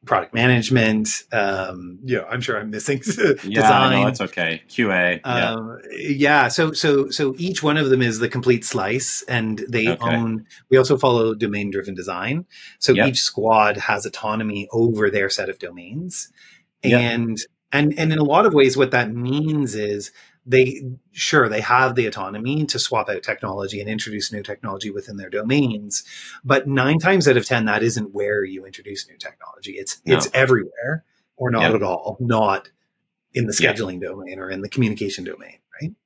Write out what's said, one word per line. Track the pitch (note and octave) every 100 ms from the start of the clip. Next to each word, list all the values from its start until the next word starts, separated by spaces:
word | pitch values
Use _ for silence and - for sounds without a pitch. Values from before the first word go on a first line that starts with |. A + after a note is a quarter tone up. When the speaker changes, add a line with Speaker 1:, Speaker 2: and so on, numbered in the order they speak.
Speaker 1:
product | - G#2+ -
management. | A#2 B2 B2 A2 B2+ A2 A2 G#2+ - -
Um, | A2+ G2 F#2+ F#2+ F2+ F2+ F2+
yeah, | B2+ A#2+ E2
I'm | B2
sure | A#2+ A2
I'm | G#2+
missing | G#2+ B2 C#3
<laughs> | A3 A3
Speaker 2:
Yeah, | F#3+ C3+
Speaker 1:
design. | F#2+ A2 A2 G#2+ C3 B2+
Speaker 2:
no, | G#2
it's | B2+
okay. | F#2+ - E2 D#2+ _
Q | - A2
A, | F#2 F2+ F2
yeah. | C3+ A#2+ -
Speaker 1:
Um, | A2+ A2+ A#2 - -
yeah. | D#3 C#3 C#3+ D3 C#3
So, | C3 D#3+
so, | D3+ D#3+ C#3 C3+
so | - C#3 C3
each | F3 -
one | D3+ D3+
of | C#3
them | C3
is | A#2+ A2
the | A#2
complete | B2+ B2+ A#2+
slice, | - A#2 F#2+ B2 - - -
and | B2 A2 G#2+ G#2+
they | A#2+ A2+
Speaker 2:
Okay. | A2+ A#2 A#2+
Speaker 1:
own, | A#2 A2 - - _
we | C3
also | C3 C3+
follow | C3 A#2+ A2+
domain-driven | G#2+ G#2+ G2+ G2+ G2 F#2+ F#2
design. | F2+ F2+ G#2 D3+ F3 - - _
So | -
Speaker 2:
Yep. | G#2+ A2+
Speaker 1:
each | B2+
squad | - - A2 A2 G#2 G2+
has | - G#2 G#2
autonomy | - G#2+ A2 G#2+ G2+ G2+
over | A2+ A#2 G#2+ G#2
their | G2+ G2
set | - F#2+
of | F#2+
domains. | F2+ F2 F2 C3 F3+ - - _ - _ _ _
Speaker 2:
Yep. | B2+ B2
Speaker 1:
And, | A#2+ A#2 A#2 A2 - _ _
and, | C#3+ D3+ D3+
and | D#3+
in | D#3
a |
lot | D3 D#3+ G#3+
of |
ways, | D3+ C3+ C3
what | B2+
that | B2 A2+
means | A#2 B2 C#3+ D#3 D3+ C3
is | G#2+ G#2 G#2 G2+ _ _ _ B2+
they, | B2+ B2+ - C3 B2+ _
sure, | - - D3+ A#2
they | G#2+
have | A2 B2 B2+ A#2+
the | A2
autonomy | G#2 F#2+ G#2 A#2+ D3+ D3
to | A#2+
swap | - A2+ G2+
out | F#2+
technology | - A2 G#2 G2 G2 G#2
and | G2+
introduce | G#2+ A2 G#2+ -
new | G#2+
technology | G2+ G2+ A2 G2 G#2+
within | G2 G#2 G2+
their | F#2
domains, | G#2 G#2+ C#3+ C3+ G#2+ G#2 - - - - -
but | C3 C3+ C#3
nine | C3+ C3 D#3
times | E3+ G3 D3
out | B2
of |
ten, | - B2
that | G#2+ G#2
isn't | A2+ A2+ G#2
where | G2+ G2+ G#2
you | F#2+ F#2+
introduce | F#2+ F#2+ G#2 G2 -
new | E2+
technology. | - _ - - G2
It's, | F#2+ G2 - -
Speaker 2:
No. |
Speaker 1:
it's | - -
everywhere, | C3 C3 B2 F#2+ - A#2+ D#3+ _ _ _ _
or | B2+
not | A#2
Speaker 2:
Yep. | A2
Speaker 1:
at | A2
all, | F#2+ F2 G#2 G#2
not | B2 A2+ G#2+ G2 - _ _ _ _ _ _
in | - A2
the | G#2+
Speaker 2:
Yeah. | -
Speaker 1:
scheduling | A2 F#2+ F2+
domain | F2+ G2 F#2 F#2+
or | F#2+
in | F#2+
the | G2+
communication | - A2+ G#2 G2+ -
domain, | F2 - - - _ -
right? | D#3 G#3